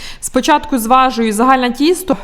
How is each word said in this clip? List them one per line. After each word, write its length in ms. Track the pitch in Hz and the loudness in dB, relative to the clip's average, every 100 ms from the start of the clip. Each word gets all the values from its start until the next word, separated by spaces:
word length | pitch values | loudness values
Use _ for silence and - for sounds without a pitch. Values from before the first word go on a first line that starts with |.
| - - | -14 -12
Спочатку 580 | - 254 240 294 294 262 | -4 -2 2 0 0 -4
зважую 540 | 220 262 262 226 220 | 2 2 2 0 -2
загальне 400 | 208 254 262 247 | 0 2 2 0
тісто. 440 | 240 302 349 - 277 | 0 0 0 -2 -4